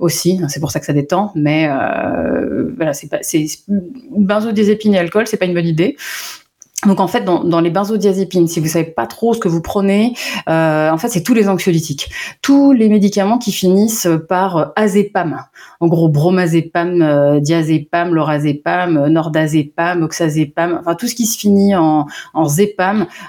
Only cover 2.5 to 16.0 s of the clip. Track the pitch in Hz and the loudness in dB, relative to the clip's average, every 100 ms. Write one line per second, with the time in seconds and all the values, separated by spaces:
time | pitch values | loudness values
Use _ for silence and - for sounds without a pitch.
2.5 | 98 - - 160 143 151 - - 165 151 | -4 -4 -4 -4 -4 -8 -8 -4 -2 -2
3.5 | - - 202 175 139 - 202 190 208 226 | -6 -4 -4 -4 -12 -6 0 2 0 0
4.5 | 214 208 214 214 196 170 208 233 220 185 | 2 2 2 2 2 0 -2 -2 -2 -2
5.5 | 175 170 160 202 - - - - - _ | 0 0 0 0 -2 -10 -12 -14 -16 _
6.5 | _ _ - 202 185 185 240 190 175 175 | _ _ -2 0 2 0 -2 0 0 0
7.5 | 170 170 175 202 220 196 185 185 180 165 | 0 2 0 -2 0 0 0 0 0 0
8.5 | 170 156 170 165 - 117 - 226 226 196 | 0 -2 -2 -2 -4 -8 -2 -2 0 0
9.5 | 165 165 208 196 202 233 240 - 220 - | -2 -2 -2 2 2 0 -2 -8 -6 -2
10.5 | 160 160 156 156 160 240 175 175 226 196 | 0 2 2 0 0 -2 -2 0 2 2
11.5 | 185 190 165 160 147 - - - - - | 0 0 0 -2 -8 -10 -12 -14 -4 2
12.5 | 277 277 254 220 214 196 202 190 247 233 | 4 6 6 6 4 4 2 0 0 -2
13.5 | - 185 190 220 220 175 160 160 185 190 | 0 2 4 2 0 0 0 0 0 0
14.5 | 170 - - 214 202 202 190 170 135 - | 0 -2 0 2 2 0 -2 -4 -6 -12
15.5 | - - - 170 160 | -20 -20 -2 0 4